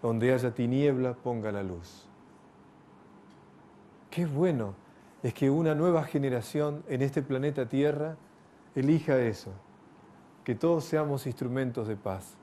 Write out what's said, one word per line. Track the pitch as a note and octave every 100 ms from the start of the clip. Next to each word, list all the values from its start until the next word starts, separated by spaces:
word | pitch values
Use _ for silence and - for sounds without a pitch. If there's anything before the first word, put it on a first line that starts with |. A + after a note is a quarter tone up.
donde | A#2+ A2+ A#2+
haya | B2+ B2
tiniebla | A#2+ A#2+ B2+ C#3+ C3 B2+
ponga | B2 C3 A#2+ G#2+
la | G2+
luz". | G2 F2 F2 - - - - - - - - - - - - - - - - - - - - - -
Qué | -
bueno | E3+ C#3 F3+ D3 G#2 G2 - - - -
es | B2+
que | - C3+
una | C#3+ D#3+
nueva | D3+ E3+ E3
generación | D#3 D3 C#3 B2 A2 - D3 D3 -
en | C3
este | C3+ C#3
planeta | C3+ C3 C#3+ C#3+ A#2+
Tierra | C3+ D3 D3 D#3 D#3 - - - - -
elija | - C3 D#3+ D#3+ C3+
eso, | A#2+ G#2 - F#2+ - - - - - - - -
que | -
todos | A#2 E3 E3+
seamos | C#3+ D#3 D3+ C#3 C3+
instrumentos | A2+ B2+ B2+ C3 A#2+ A2
de | G#2
paz. | - F#2+ - -